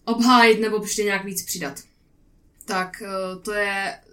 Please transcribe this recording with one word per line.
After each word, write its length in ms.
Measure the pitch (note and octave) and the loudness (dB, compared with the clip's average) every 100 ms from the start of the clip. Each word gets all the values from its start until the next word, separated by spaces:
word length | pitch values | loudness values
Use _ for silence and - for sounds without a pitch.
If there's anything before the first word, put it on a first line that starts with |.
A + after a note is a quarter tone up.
obhájit 560 | - A#3 A#3+ B3 A3+ G#3+ | -4 2 6 8 8 6
nebo 180 | A3 G#3 | 0 -2
prostě 240 | G#3 - | -4 -4
nějak 200 | G#3 G3 | -2 -2
víc 180 | G3 F3+ | -6 -10
přidat. 380 | - F3 C#3+ - - _ _ _ _ _ _ _ | -8 -8 -8 -10 -18 _ _ _ _ _ _ _
Tak, 380 | - F#3+ F3+ - | -6 -6 -6 -10
eh, 360 | G3 F#3+ F#3 F#3 | -10 -8 -8 -8
to 100 | G#3 | -6
je 420 | G#3 G3+ G3 G3 - _ | -4 -4 -4 -6 -10 _